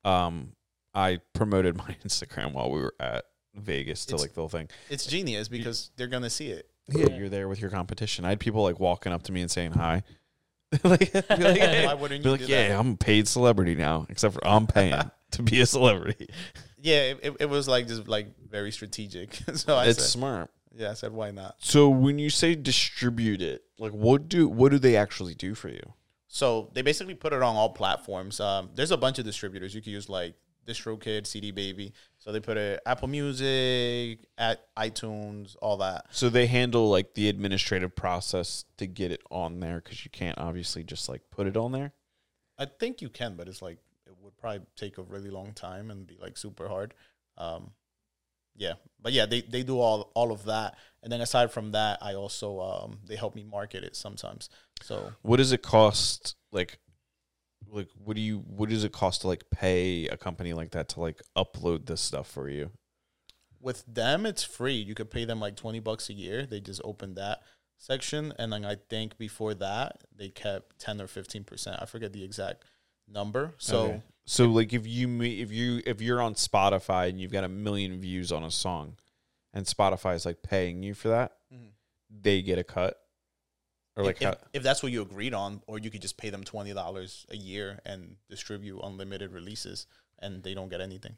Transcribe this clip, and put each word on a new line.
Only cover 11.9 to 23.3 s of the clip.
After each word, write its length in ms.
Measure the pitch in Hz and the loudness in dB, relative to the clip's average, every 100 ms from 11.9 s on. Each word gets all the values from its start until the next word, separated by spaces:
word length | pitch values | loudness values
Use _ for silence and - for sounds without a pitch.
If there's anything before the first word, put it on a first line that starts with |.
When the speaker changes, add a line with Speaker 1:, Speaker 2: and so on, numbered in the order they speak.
Speaker 2:
wouldn't 280 | 143 143 143 | 2 -2 2
Speaker 1:
Be 60 | 139 | 4
Speaker 2:
you 40 | |
Speaker 1:
like, 80 | 135 127 | 4 4
Speaker 2:
do 60 | |
Speaker 1:
"Yeah, 160 | 135 104 | 6 6
Speaker 2:
that? 100 | 101 | 4
Speaker 1:
I'm 140 | 127 | 2
a 40 | 101 | 2
paid 320 | - 107 104 | 6 6 6
celebrity 460 | 123 123 101 87 82 | 6 8 8 4 4
now, 280 | 76 80 76 | 2 2 -2
except 240 | - 107 | 2 2
for 120 | - 87 | 4 6
I'm 200 | 107 110 | 8 8
paying 340 | 104 95 67 - _ | 6 6 4 0 _
Speaker 2:
<laughs> 140 | _ | _
Speaker 1:
to 120 | - | 0
be 180 | 113 120 | 4 6
a 60 | 123 | 6
celebrity." 600 | 135 127 95 85 - - 170 180 - - - | 8 6 6 0 -6 -10 -12 -14 -16 -20 -4
Speaker 2:
Yeah, 220 | 151 147 | 4 6
it, 180 | 131 131 | 6 0
it, 140 | 143 143 | -6 0
it 60 | 147 | 2
was, 180 | 143 135 | 2 4
like, 180 | 127 120 | 2 2
just, 180 | 113 101 | -6 -2
like, 200 | 107 101 - - | -2 -4 -16 -10
very 200 | 107 101 | -6 -6
strategic. 680 | - 107 - 104 90 98 - - | -8 -10 -10 -10 -10 -12 -10 -8
<laughs> 80 | |
So 200 | 151 - 135 | -6 2 6
I 100 | 117 | 6
Speaker 1:
It's 120 | 117 | 4
Speaker 2:
said, 60 | - | 2
Speaker 1:
smart. 400 | 120 135 107 82 _ _ | 0 -2 -4 -8 _ _
Speaker 2:
yeah, 160 | 113 107 | -8 -8
I 40 | |
said, 180 | 107 110 | -6 -10
"Why 180 | 110 107 | -8 -8
not?" 240 | 98 95 - | -8 -14 -8
Speaker 1:
So 280 | - 147 143 | 6 10 10
when 300 | 135 135 147 | 10 6 4
you 120 | 147 | 0
say 240 | - 170 165 | 4 4 2
distribute 840 | 135 117 - - 123 117 113 | 2 2 2 0 0 2 0